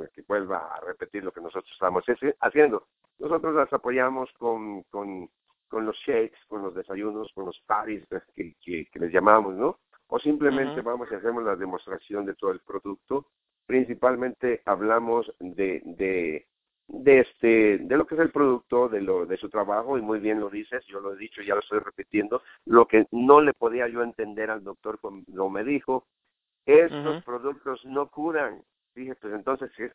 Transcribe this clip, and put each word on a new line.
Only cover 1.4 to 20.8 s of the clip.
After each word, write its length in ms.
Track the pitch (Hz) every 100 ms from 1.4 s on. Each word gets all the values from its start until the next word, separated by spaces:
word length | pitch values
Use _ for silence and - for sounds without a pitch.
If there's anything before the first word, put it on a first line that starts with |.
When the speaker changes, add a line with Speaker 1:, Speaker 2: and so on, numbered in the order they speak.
Speaker 1:
nosotros 300 | 85 92 -
estamos 300 | - 92 90 -
haci-, 280 | 123 143 -
haciendo. 480 | 117 147 147 104 _ _ _ -
Nosotros 340 | 147 160 160
las 180 | 156 135
apoyamos 580 | 139 123 127 127 131 127
con, 500 | - 120 113 107 98
con, 460 | - 101 101 95 85 _ _ _ -
con 180 | 113 110
los 100 | - -
shakes, 320 | 120 113 _ -
con 140 | 104
los 120 | 98
desayunos, 580 | 90 - 98 107 107 104
con 120 | - 92
los 140 | - -
parties, 380 | 107 110 104 -
pues, 160 | 92 _ -
que, 200 | 82 _
que, 220 | - 85 73
que 120 | -
les 120 | 85
llamamos, 440 | 90 101 107 98 95
¿no? 240 | 139 - _ _ -
O 120 | 120
simplemente 600 | 151 147 143 135 135 147
Speaker 2:
Ujú. 60 | 117
Speaker 1:
vamos 200 | 123 120
y 40 | 101
hacemos 280 | 110 117
la 120 | 110 92
demostración 680 | 92 90 - 90 - 104 98
de 100 | -
todo 160 | 98
el 80 | 92
producto. 680 | - 101 101 98 - 135 - _ _ _ -
Principalmente 960 | 131 123 - 127 123 127 110 127 113 -
hablamos 680 | 92 107 117 117 117 110 -
de, 420 | 90 87 95 85 -
de, 640 | 87 95 92 82 78 _ _ _ _ -
de, 320 | - 135 135
este, 560 | 120 - 117 113 107 95
de 180 | 87 143
lo 80 | 170
que 100 | 160
es 60 |
el 100 | 160
producto, 580 | 147 139 123 - 123 123
de 120 | 104
lo, 240 | 95 92 85
de 120 | 92
su 120 | 101
trabajo, 480 | 107 101 104 120 135
y 40 |
muy 180 | 107 110
bien 200 | 107 107
lo 100 | 101
dices, 360 | 104 107 123